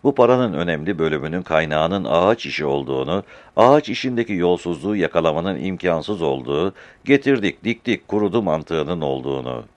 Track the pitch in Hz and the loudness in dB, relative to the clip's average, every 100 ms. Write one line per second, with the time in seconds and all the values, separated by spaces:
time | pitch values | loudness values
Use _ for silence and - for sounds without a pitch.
0 | 143 135 120 127 123 78 87 78 80 90 | 0 4 6 6 2 -2 -2 -2 -4 -2
1 | 80 76 73 87 90 80 80 76 82 98 | 0 -2 -4 -6 0 0 2 0 0 -2
2 | 67 80 92 117 - - 76 71 69 67 | 0 2 2 2 -2 -6 -2 -2 -2 -4
3 | 65 95 - - - - 117 147 147 131 | -2 -4 -6 -20 -6 4 6 6 2 -6
4 | 135 120 113 98 90 90 87 80 87 104 | -4 -2 -2 0 2 0 -2 -4 -2 -2
5 | 80 85 82 78 90 85 85 92 90 82 | 0 2 2 0 -2 -4 -6 -4 -2 -2
6 | 78 104 80 67 62 73 92 - - - | -2 -4 -2 -2 -2 -2 -2 -6 -20 -18
7 | - 139 139 135 101 - 110 117 - 107 | 2 2 4 0 0 -4 -6 -6 -4 -4
8 | _ 101 104 104 98 78 76 82 73 87 | _ -2 0 0 0 -2 -2 -4 -2 -4
9 | 73 67 65 67 62 62 55 | -4 -4 -4 -6 -6 -10 -12